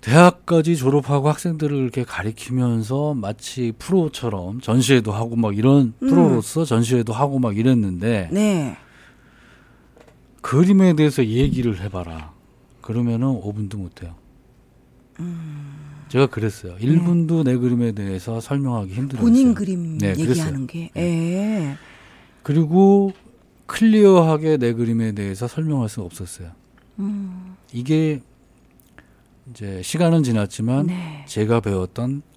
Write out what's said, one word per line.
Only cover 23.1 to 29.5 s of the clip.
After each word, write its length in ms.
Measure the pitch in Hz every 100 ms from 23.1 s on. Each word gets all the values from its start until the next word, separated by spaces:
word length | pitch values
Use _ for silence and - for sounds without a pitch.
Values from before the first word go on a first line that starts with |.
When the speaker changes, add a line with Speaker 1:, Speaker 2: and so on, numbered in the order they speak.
| - - _ _ _ -
Speaker 1:
클리어하게 920 | - 220 214 202 185 160 156 156 151
내 160 | 120
그림에 400 | 117 117 117 110
대해서 380 | 101 101 95 120
설명할 400 | - 160 143 113
수가 160 | - 87
없었어요. 460 | - 90 - 85 - _ _ _ -
Speaker 2:
음. 560 | 196 208 190 185 185 185 _
Speaker 1:
이게 480 | 120 127 156 156 147 - _ _ _ _ _ _ _ _ _ _ _ -